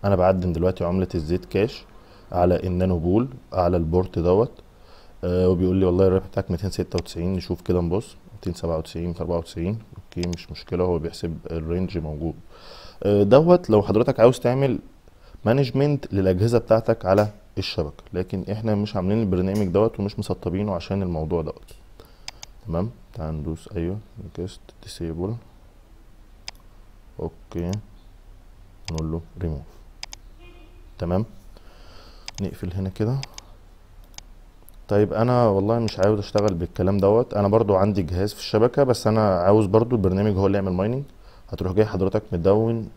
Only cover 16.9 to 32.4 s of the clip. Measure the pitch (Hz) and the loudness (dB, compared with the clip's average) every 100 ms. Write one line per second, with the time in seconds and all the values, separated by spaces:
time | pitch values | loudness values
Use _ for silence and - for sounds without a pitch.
16.9 | 113 92 98 107 - - - 95 - 76 | -2 2 2 2 -4 -14 -8 -6 -4 -6
17.9 | - - 87 92 95 - 107 113 104 104 | -8 -8 -6 -4 -6 -6 -6 -2 -2 -2
18.9 | 104 92 107 110 92 92 104 98 87 110 | -2 0 0 0 0 0 0 0 2 2
19.9 | - 101 - 101 95 - 90 104 90 - | 0 -6 -6 -6 -6 -4 -4 -4 -4 -4
20.9 | 98 92 80 78 85 80 - - - - | -4 -2 -4 -2 -4 -4 -10 -18 -20 -20
21.9 | - - - - - - - - 82 104 | -20 -20 -20 -20 -20 -20 -20 -6 -4 -4
22.9 | 123 - - 80 78 76 80 - 87 82 | -8 -18 -10 -8 -6 -8 -10 -8 -6 -6
23.9 | 104 - - 80 - 92 - - - - | -6 -12 -18 -16 -10 -10 -12 -20 -20 -20
24.9 | - 82 80 92 117 - - - - - | -10 -8 -6 -6 -8 -12 -20 -20 -20 -20
25.9 | - - - - - - - - - - | -20 -20 -20 -20 -20 -20 -20 -20 -20 -20
26.9 | - - - 82 - - 85 87 104 - | -20 -20 -12 -12 -12 -14 -8 -6 -6 -10
27.9 | - - - - - - - - - - | -20 -20 -20 -20 -20 -20 -20 -20 -20 -10
28.9 | 82 78 82 - - 87 73 76 - - | -8 -6 -8 -10 -8 -8 -8 -12 -20 -20
29.9 | - - - - - - - - - - | -20 -20 -20 -20 -20 -20 -20 -20 -20 -20
30.9 | - 87 90 113 - - - - - - | -10 -2 -2 -2 -10 -20 -20 -20 -20 -20
31.9 | - - - - - | -20 -20 -20 -18 -8